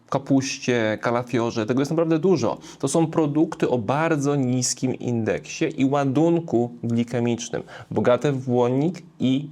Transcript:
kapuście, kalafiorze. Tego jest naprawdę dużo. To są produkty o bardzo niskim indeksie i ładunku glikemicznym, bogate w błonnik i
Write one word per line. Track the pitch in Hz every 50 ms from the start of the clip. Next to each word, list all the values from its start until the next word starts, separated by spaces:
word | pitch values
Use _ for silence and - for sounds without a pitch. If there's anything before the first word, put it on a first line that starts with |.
| _ -
kapuście, | - 139 135 - 139 135 131 135 - - - - 123 120 113 107 107 104
kalafiorze. | - 120 117 120 123 123 - 120 113 117 98 117 107
Tego | 107 127 131
jest | 143 139
naprawdę | 160 160 170 160 165 156
dużo. | 151 190 185 139 113 98 - - - - - -
To | - 135
są | - 170 165 156
produkty | 160 165 160 151 139 151 165 165 - - - -
o | 127 123
bardzo | 104 - 131 147 160 165 165 143 135 143 143
niskim | 143 131 123 123 127 123 - - - - 127 -
indeksie | - - 123 120 117 110 107 92 76 76 - - - 160 - 156 -
i | 135
ładunku | 135 139 147 139 139 127 139 160 170 170 170 165 170 - 117 120 120 - - -
glikemicznym, | 117 117 117 120 117 - 120 117 120 117 113 - - - - - - - - - -
bogate | - - 110 123 123 123 - 147
w | 139 127 127
błonnik | 127 123 123 123 123 127 131 147 175 185 - - - - -
i | - 131 131 135 151 -